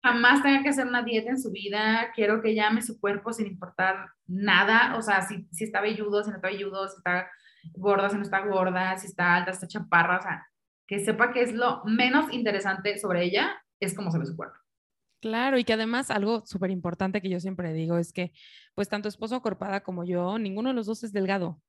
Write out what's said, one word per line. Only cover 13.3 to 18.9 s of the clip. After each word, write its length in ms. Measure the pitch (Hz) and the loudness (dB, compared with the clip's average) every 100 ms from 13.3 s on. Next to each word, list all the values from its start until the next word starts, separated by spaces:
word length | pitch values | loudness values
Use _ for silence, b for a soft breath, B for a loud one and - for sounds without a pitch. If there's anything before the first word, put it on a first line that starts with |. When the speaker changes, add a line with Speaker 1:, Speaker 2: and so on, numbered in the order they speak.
| 202 339 403 _ _ | 2 0 -4 _ _
Speaker 1:
es 160 | 185 190 | -6 -4
cómo 160 | 190 | -2
se 80 | 165 | -2
ve 60 | 160 | -4
su 100 | 80 | -8
cuerpo. 220 | - - _ _ _ _ _ _ | -12 -16 _ _ _ _ _ _
Speaker 2:
Claro, 360 | 220 226 262 262 | -6 -2 2 2
y 60 | |
que 80 | 226 | 2
además 380 | 220 220 240 269 | 0 0 -2 -2
algo 340 | 214 202 226 - | -2 0 -2 -4
súper 240 | 185 185 | -4 -2
importante 520 | 185 170 175 190 196 | -2 -4 -2 -2 -2
que 80 | 185 | -2
yo 100 | 180 | -4
siempre 320 | 180 180 175 | -4 -6 -4
digo 240 | 160 160 170 | -2 0 0
es 140 | 170 | 0
que, 220 | - 180 B B B B - | -4 -8 B B B B -6
pues, 140 | |
tanto 180 | 202 | -4